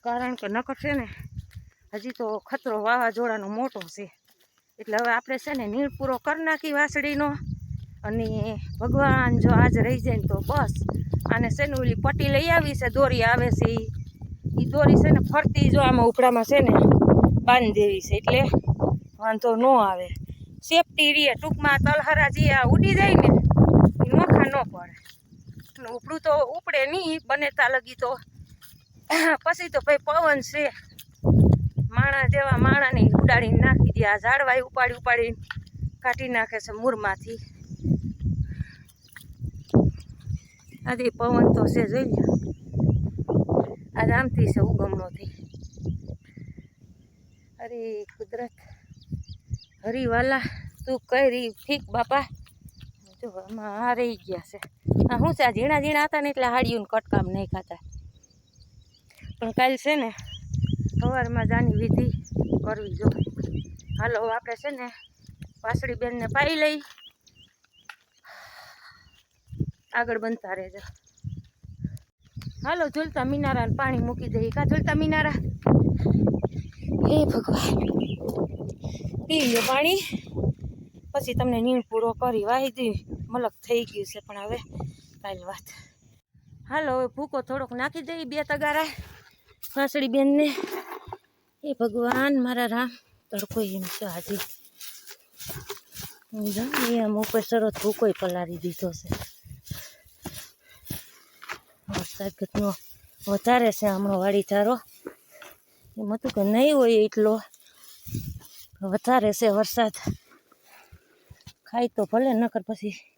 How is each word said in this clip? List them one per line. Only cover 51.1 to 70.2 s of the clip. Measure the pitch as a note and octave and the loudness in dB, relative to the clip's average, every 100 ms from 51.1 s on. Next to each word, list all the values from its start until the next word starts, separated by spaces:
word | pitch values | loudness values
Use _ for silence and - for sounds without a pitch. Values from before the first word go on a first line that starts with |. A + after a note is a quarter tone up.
| B3+ C4+ B3 A#3 G#3+ | 2 4 2 -6 -10
ઠીક | - C#4+ - | -4 -4 -2
બાપા. | G#3+ A#3+ C#4 - - - _ - - - _ _ _ | -4 0 -2 -2 -14 -20 _ -20 -20 -20 _ _ _
જો | A#3+ F#3 | -14 -14
આમાં | F#3+ A3 G#3+ G#3 B3 | -14 -12 -10 -4 -2
આ | A#3+ | 0
રહી | A#3+ G#3+ F3 | -2 -4 -10
ગયા | F3 - | -10 -10
છે. | G3+ - _ - - - | -18 -18 _ -2 2 2
આ | A#3+ | 4
શું | D#4+ E4 | 0 4
છે, | |
આ | B3 G3+ | 2 2
ઝીણા | C4 D4+ | 0 2
ઝીણા | D4 D4 D4+ | 2 0 2
હતા | D4+ | 0
ને | C#4+ | -2
એટલે | C#4 B3 | 0 0
હાડિયું | A#3+ B3 A#3 | 2 0 -2
ને | G3+ | -2
કટકામ | A3 - - F3+ | -4 0 0 0
નહીં | F#3+ F#3+ | -4 -4
ખાતા. | F#3 - E3+ - - - - _ _ _ _ - - _ _ _ _ - - | -8 -8 -18 -16 -18 -20 -20 _ _ _ _ -20 -20 _ _ _ _ -18 -10
પણ | A3+ A3+ | -4 0
કાલ | B3+ C4 | 2 2
છે | C#4+ D4+ | 0 0
ને | A3+ - - - - - - - - - | -2 -8 -16 -16 -8 -2 -2 0 0 0
સવારમાં | A#3+ B3+ A#3 A#3 A3+ | 0 0 -2 0 2
જ | |
આની | A#3 A#3+ A3+ | 2 2 2
વિધિ | - - - - - - - - | 2 2 0 -2 -6 -4 -2 -2
કરવી | G#3+ G#3+ G#3+ - | -2 -6 -8 -2
જોઈએ. | G#3+ - - - - - - - - - | -2 0 -4 -4 -6 -6 -10 -16 -10 -4
હાલો | A3+ A3+ | -2 -2
હવે | A3+ | -4
આપણે | A3+ A#3+ A#3 | -6 -8 -10
છે | D4 C4+ | -10 -10
ને | B3 - - _ - - - _ | -14 -16 -20 _ -20 -20 -20 _
વાસળી | A3 A#3+ B3+ A3+ | -6 -4 -4 -6
બેનને | A#3+ A#3+ A3+ | -6 -6 -4
પાઈ | C4+ C#4+ D#4+ | 0 0 2
લઈ. | D4+ D4+ - - - _ _ _ - _ _ _ - - _ _ - - - - - - - _ _ _ _ _ _ - - _ _ A#3 | 0 -2 -10 -20 -20 _ _ _ -20 _ _ _ -20 -20 _ _ -20 -20 -20 -20 -20 -20 -20 _ _ _ _ _ _ -8 -8 _ _ -4
આગળ | A#3+ A3+ | -2 -4